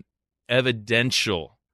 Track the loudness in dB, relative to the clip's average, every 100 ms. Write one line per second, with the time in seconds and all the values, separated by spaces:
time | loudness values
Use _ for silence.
0 | -6 _ _ _ -2 0 2 -2 0 0
1 | 2 0 0 -2 -4 _ _